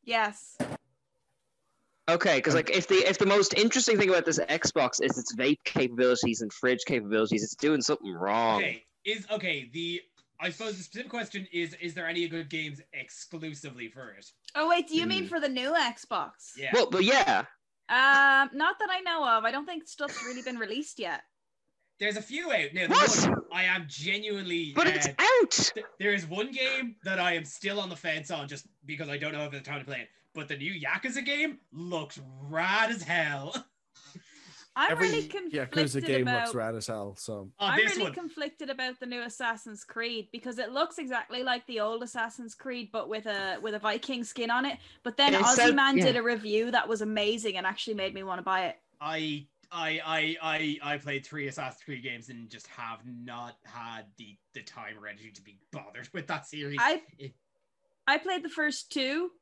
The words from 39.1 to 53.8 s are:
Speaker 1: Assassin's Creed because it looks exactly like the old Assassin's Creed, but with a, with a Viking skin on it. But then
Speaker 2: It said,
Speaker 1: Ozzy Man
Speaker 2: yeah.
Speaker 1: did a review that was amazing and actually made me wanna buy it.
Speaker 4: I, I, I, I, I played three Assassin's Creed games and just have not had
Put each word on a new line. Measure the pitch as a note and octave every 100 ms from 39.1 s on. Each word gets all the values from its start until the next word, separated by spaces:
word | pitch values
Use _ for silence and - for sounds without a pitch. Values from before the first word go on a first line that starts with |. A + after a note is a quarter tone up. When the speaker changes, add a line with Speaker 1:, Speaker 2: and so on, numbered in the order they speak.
| B3
Speaker 1:
Assassin's | A#3+ - A#3+ A3+ A#3 G#3
Creed | - A3+ A#3 A#3 G3+
because | A#3+ B3+ A#3
it | A#3
looks | C4 E4 E4+
exactly | C4+ B3 - B3
like | B3+ B3 B3
the | A#3
old | G#3 A3+
Assassin's | A#3+ A#3+ A3+ A3+ A#3
Creed, | - C4 B3 G#3+
but | A3+ D3+
with | A3 G#3+
a, | G3+ G3 F3+
with | A3
a | G#3
Viking | G#3+ G#3+ - B3+
skin | A3+ - A#3
on | A#3+
it. | C#4 - - -
But | - A3+
then | C#4+
Speaker 2:
It | C#4+
said, | - B3+ A#3+
Speaker 1:
Ozzy |
Man | C#4 C4+ C4+
Speaker 2:
yeah. | C4
Speaker 1:
did | A#3+
a |
review | A#3 A#3 G#3+ G#3 A#3
that | A#3 -
was | A3
amazing | G#3+ G#3+ G#3 A3+ G#3+ F#3
and | F#3
actually | G3+ -
made | G#3 F#3+
me | G3
wanna | F#3+ F#3
buy | F#3+ F#3 F3+
it. | - _ _
Speaker 4:
I, | D3 D#3+ D#3 D3 C#3+ _ _
I, | E3+ D#3+ D#3+ D#3+
I, | D#3+ D#3 D#3+
I, | D#3+ D#3 D#3 D#3 C#3+
I | D3
played | C#3 C#3 C3+
three | D3+ C#3
Assassin's | C3+ C3 -
Creed | - C3
games | B2+ A#2+ A2+
and | A#2+ A2+
just | A2 -
have | - A#2 A2
not | A#2+ A#2+ B2 A#2+ A#2+ -
had | - A#2+